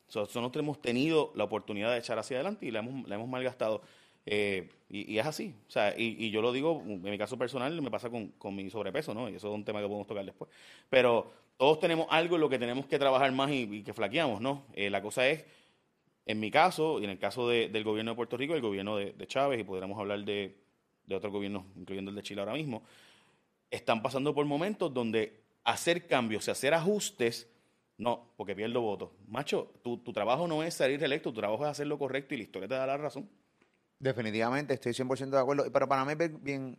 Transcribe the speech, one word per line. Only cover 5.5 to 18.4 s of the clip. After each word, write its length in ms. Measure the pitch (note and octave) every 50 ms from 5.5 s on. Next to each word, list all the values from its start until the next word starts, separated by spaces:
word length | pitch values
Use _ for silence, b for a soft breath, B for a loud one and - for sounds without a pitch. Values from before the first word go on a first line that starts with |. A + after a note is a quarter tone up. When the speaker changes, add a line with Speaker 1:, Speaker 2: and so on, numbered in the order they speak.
| B2+ - -
Speaker 1:
O 40 | -
sea, 260 | - B2+ G#2+ G#2 -
y, 200 | - A#2 A2+ A2 -
y 120 | A2 A2
yo 120 | G2+ G#2+ G#2+
lo 100 | B2 B2
digo, 300 | C3 C#3 E3 E3 C#3+ F#2+
en 180 | G2+ G#2+ F2+ F2
mi 160 | G2+ G#2 G2
caso 200 | G#2 G2 C3 A#2
personal, 420 | B2+ A#2 C3+ C3 A#2+ C#3+ E3+ E3+
me 100 | C#3+ A#2+
pasa 200 | G#2+ G2+ - A#2+
con, 180 | A#2 A#2+ G#2+ - -
con 220 | - - G#2 G2
mi 140 | G2 F#2+ F#2+
sobrepeso, 440 | F#2+ A2 G2 F#2+ F#2 C#3+ D3+ - G#2
¿no? 140 | A2 B2+ A2
Y 80 | F#2
eso 120 | F2+ G#2 G#2
es 60 | G#2
un 100 | G#2+ G2+
tema 160 | A2+ G#2+ G#2
que 60 | G#2
podemos 200 | G2 G#2 G#2 G2+
tocar 180 | - A2+ G2+ G2
después. 260 | F#2+ - - D#3 b b b b b b b b _
Pero 420 | - C3 B2 B2 A#2 A2 F#2 B B B B B _
todos 240 | - B2+ C#3+ D#3 D3+
tenemos 260 | - E3+ E3 D#3+ D#3+ -
algo 240 | C#3+ D#3+ E3+ E3+ F3
en 80 | E3+ D3+
lo 60 | C#3
que 100 | C3 B2
tenemos 280 | A#2+ A#2+ A#2+ C3+ C3+
que 120 | - E3 C#3+
trabajar 340 | C#3 C#3 C3 B2+ C#3 C3+ C3
más 180 | C3 C3+ C#3
y, 120 | D3 C3 A#2+
y 200 | G2+ G#2 G#2+ G2+
que 120 | A2 G#2
flaqueamos, 460 | - G#2+ G2 G#2+ D#3+ E3 C#3 A2 G2
¿no? 260 | A2+ C3+ C#3+ C#3+ - - -
Eh, 160 | - G2+ G2+
la 100 | G2 G2
cosa 260 | F#2+ G#2 - - B2+
es, 180 | C3+ D#3 D#3 b b b b b b b b b _ _ _ _ _ _ _ _
en 120 | - A2 G#2+
mi 120 | A2 G#2
caso, 500 | F#2 C#3+ E3 F#3 F3 - D#3 D#3+ D3+ G#2
y 40 | G#2
en 60 | G2+
el 80 | F#2+ F2+
caso 300 | - G2+ G2+ B2+ A#2+ A#2+
de, 200 | A#2+ A#2 A2+ F#2+
del 140 | G2+ A2 G#2+
gobierno 300 | A2 G#2+ G#2+ A2+ A2+ A2+
de 40 |
Puerto 200 | A#2 A#2 - -
Rico, 180 | A#2